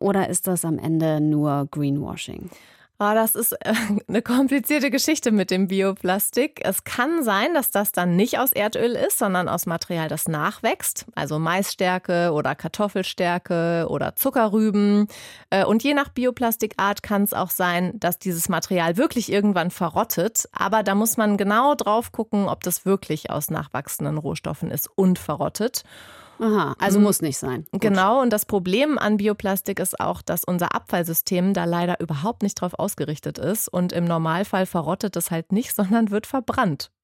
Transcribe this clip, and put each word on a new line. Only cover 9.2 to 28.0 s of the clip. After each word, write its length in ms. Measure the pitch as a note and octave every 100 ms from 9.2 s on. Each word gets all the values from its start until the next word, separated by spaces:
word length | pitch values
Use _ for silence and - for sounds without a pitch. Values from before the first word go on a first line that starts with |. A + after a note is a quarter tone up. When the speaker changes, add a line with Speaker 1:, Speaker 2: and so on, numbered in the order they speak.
Speaker 2:
sondern 280 | G#3+ F#3 E3+
aus 180 | E3+ -
Material, 420 | E3+ - E3+ D#3+
das 180 | D#3 -
nachwächst. 800 | D#3 D#3+ - A3+ F#4 - - -
Also 240 | - D3 D3+
Maisstärke 920 | D#3+ F3+ G3+ - F#3 F#3 - F3 F3
oder 240 | D3+ C3 C#3+
Kartoffelstärke 1300 | - - G#3 G3 F#3 - F3+ F3 - E3+ E3 E3+ E3
oder 280 | C#3+ C3+ -
Zuckerrüben. 920 | C4+ C4 A3 G#3 A3 G3+ G3+ G3+ G#3 - - - -
Äh, 140 | F#3+
und 200 | F#3+ G#3+
je 100 | C#4
nach 140 | C#4+ C#4+
Bioplastikart 960 | - B3 A#3+ A#3+ A3+ G#3+ - G3 G3+
kann's 300 | - G3+ G3+
auch 160 | - F3
sein, 420 | - F3+ F3 F3+ G3+
dass 180 | - F3+
dieses 300 | F#3+ E3 -
Material 480 | E3+ - F#3 E3 F3
wirklich 340 | D#4 B3 G#3
irgendwann 400 | G3+ G#3 F#3 E3+
verrottet. 800 | - E3+ F#3 A3 - F#3 - -
Aber 320 | - G3 A3
da 140 | G3 G3
muss 200 | A3 -
man 200 | G#3+ G3+
genau 400 | G3+ G#3+ C4+ D4
drauf 340 | - G#3+ A#3
gucken, 380 | - A3 G#3 F#3+
ob 160 | C3+
das 200 | F3+ F3
wirklich 460 | - G3 - D#3 -
aus 180 | - D3
nachwachsenden 720 | D#3 C#3+ B2+ C#3 - D3 D3+
Rohstoffen 540 | D3+ D#3+ - D#3 -
ist 180 | - - -
und 240 | F#3+ F3+
verrottet. 640 | - D3 - - A3+ - - - - - - -
Speaker 1:
Aha, 360 | A3+ G#3 D3 C3+
also 220 | G3+ G3
Speaker 2:
Mhm. 40 |
Speaker 1:
muss 160 | G#3 F#3+
nicht 160 | D#3+ C3+
sein. 280 | C#3+ B2 D#3
Gut. 80 | F#3+
Speaker 2:
Genau, 420 | A3 G3